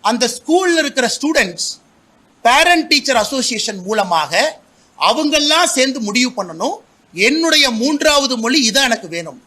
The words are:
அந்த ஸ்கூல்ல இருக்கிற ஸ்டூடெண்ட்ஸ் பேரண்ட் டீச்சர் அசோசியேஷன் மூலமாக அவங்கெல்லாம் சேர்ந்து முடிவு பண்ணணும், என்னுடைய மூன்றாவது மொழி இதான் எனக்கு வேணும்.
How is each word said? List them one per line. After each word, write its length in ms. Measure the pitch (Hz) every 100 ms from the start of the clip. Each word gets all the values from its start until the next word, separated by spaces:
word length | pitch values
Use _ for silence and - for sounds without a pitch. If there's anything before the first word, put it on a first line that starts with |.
அந்த 200 | 208 233 233 -
ஸ்கூல்ல 460 | - 339 370 330
இருக்கிற 220 | 285 269 240 -
ஸ்டூடெண்ட்ஸ் 520 | 294 302 196 165 - - _ _ _ _ _ _
பேரண்ட் 420 | 233 269 339 339 -
டீச்சர் 300 | 294 277 247
அசோசியேஷன் 640 | 208 277 - 226 - 202
மூலமாக 600 | 180 214 190 165 147 175 302 - _ _ _ -
அவங்கெல்லாம் 720 | 165 247 294 302 294 320 349 262
சேர்ந்து 240 | 262 247
முடிவு 300 | 208 208 247 233
பண்ணணும், 400 | 180 160 240 440 _ _ _
என்னுடைய 560 | 160 220 311 330 311 269
மூன்றாவது 640 | 226 262 294 311 285 277 247
மொழி 200 | 226 294 226
இதான் 220 | 254 262
எனக்கு 180 | 226 175
வேணும். 320 | 170 165 127